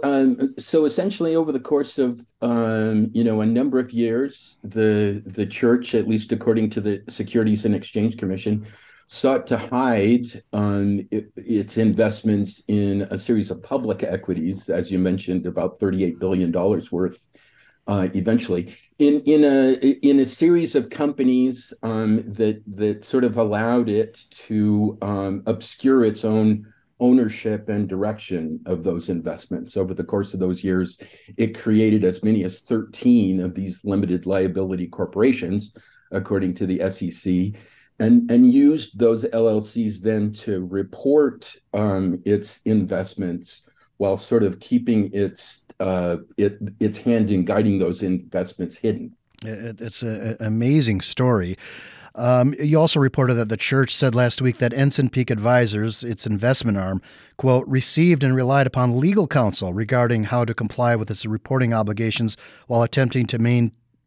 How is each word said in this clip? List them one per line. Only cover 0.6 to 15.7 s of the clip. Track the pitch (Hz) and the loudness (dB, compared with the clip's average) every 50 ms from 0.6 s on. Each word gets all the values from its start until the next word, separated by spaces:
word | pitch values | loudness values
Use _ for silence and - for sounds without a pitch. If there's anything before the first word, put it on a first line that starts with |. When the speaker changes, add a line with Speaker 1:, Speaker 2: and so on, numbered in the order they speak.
| - - - 160 151 | -6 0 2 2 2
Speaker 1:
essentially | 143 - - 180 202 196 - 175 165 160 | 2 0 0 -2 -2 -2 -2 -2 0 0
over | 165 160 156 | 0 0 0
the | 139 127 | -2 -4
course | 127 - 151 143 143 - - 143 | -2 0 0 0 0 -2 -2 -2
of, | 131 123 120 120 - _ _ - 120 | 0 0 -2 -4 -10 _ _ -6 -4
um, | 120 117 117 117 113 110 110 110 110 110 107 107 107 - | -2 0 0 0 0 0 0 0 0 2 2 0 0 0
you | 113 117 | 0 0
know, | 113 110 107 | 2 2 2
a | 107 | 0
number | 113 113 120 135 143 127 127 | 2 2 0 0 0 0 -2
of | 123 - | -2 -2
years, | 120 117 117 113 113 123 139 139 - - - - - _ - | -2 -2 -2 0 0 -2 -2 -4 -6 -12 -20 -20 -20 _ -16
the, | 101 101 110 110 107 107 104 104 101 101 104 - | -8 -2 0 2 4 4 2 2 0 -2 -4 -8
the | - 95 113 101 | -10 -6 -4 -4
church, | 95 - - 131 117 120 123 - - - | -4 -4 0 2 4 4 2 2 0 0
at | 110 98 | 0 0
least | 110 110 107 107 - | 2 0 -2 -2 -2
according | 123 110 - 120 110 113 110 107 | -4 -4 0 0 0 2 0 -2
to | 107 113 | -2 -4
the | 101 104 101 98 - - | -4 -4 -4 -4 -6 -12
Securities | - - 104 - - 117 110 110 104 104 - | -10 -10 -8 -2 0 0 2 2 2 0 2
and | 110 98 | 0 0
Exchange | 90 - - - 107 104 113 110 | -2 -2 -4 -4 -2 -2 -2 -2
Commission, | - 104 92 95 95 - 104 104 104 104 - - - _ - - _ _ - | -4 -6 -6 -4 -4 -2 -2 -2 -4 -4 -8 -18 -20 _ -20 -20 _ _ -18
sought | - - - 131 135 120 - - | -8 -2 0 0 0 0 -2 -2
to | 123 113 | -4 -4
hide, | - - 127 123 131 127 117 104 98 110 120 123 123 117 - 110 - - - | -4 -4 -4 -2 0 0 2 2 4 4 2 2 0 -4 -14 -18 -14 -8 -4
um, | 104 104 104 101 101 98 101 101 98 98 - 104 | -2 0 0 0 0 0 0 0 -2 -4 -4 -6
i-, | 107 107 - - | -6 -6 -8 -14
its | - - - 113 101 98 - - | -14 -6 -2 -2 -2 -2 -2 -2
investments | 113 110 104 90 110 110 107 107 - - 110 104 101 101 98 - - - - | 0 2 2 4 4 2 0 0 -2 0 0 0 0 0 -4 -6 -12 -6 -2
in | 104 104 101 101 98 101 98 - | 0 0 0 0 0 -2 -4 -4
a | - 95 | -6 -6
series | - - 120 107 - - | -2 0 0 0 0 -2
of | 90 - - | -6 -10 -8
public | - 135 127 120 107 98 - - | -6 -4 -4 -2 -2 -4 -4 -4
equities, | - 90 95 - - 90 85 80 92 98 98 - - | -4 -4 -4 -4 -4 -4 -2 -2 -4 -6 -6 -6 -4
as | 87 90 87 90 95 | -4 -4 -2 -2 -2
you | 92 | 0
mentioned, | 92 92 90 101 - 92 92 90 - | 0 0 0 -2 -2 -4 -4 -4 -4
about | 90 82 90 85 95 | -4 -6 -4 -4 -4